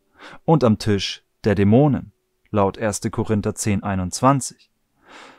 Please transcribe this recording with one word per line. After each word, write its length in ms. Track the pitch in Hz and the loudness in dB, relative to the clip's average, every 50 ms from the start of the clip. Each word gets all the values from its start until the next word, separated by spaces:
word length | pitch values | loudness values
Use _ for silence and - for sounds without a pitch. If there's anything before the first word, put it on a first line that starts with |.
| _ _ _ _ - - - - - | _ _ _ _ -20 -20 -20 -8 0
und 180 | - 165 147 127 | 2 2 4 4
am 140 | 113 107 - | 2 2 2
Tisch 480 | - 110 104 98 - - - - _ _ _ _ - | 0 -2 -2 -2 -2 -6 -10 -12 _ _ _ _ -2
der 100 | 107 101 | 0 2
Dämonen, 600 | 95 98 101 110 127 147 151 127 - - 104 _ _ _ _ _ _ _ - | 2 4 4 6 4 4 4 2 -2 -4 -10 _ _ _ _ _ _ _ -6
laut 280 | - 107 98 95 - - | -2 0 0 0 -2 -4
erster 320 | 117 107 101 - - 110 | -6 -6 -6 -4 -6 -6
Korinther 460 | - - 104 - 110 104 92 107 - | -4 -4 -4 -2 -2 -2 -2 -4 -6
zehn 280 | - - 113 101 95 - | -4 -4 -2 -2 -2 -4
einundzwanzig. 880 | 101 98 95 92 90 - - - 131 139 135 - - - _ _ _ _ _ _ _ _ _ _ _ - - - - - | -4 -4 -4 -4 -6 -6 0 2 2 2 2 -2 -8 -14 _ _ _ _ _ _ _ _ _ _ _ -20 -20 -20 -20 -20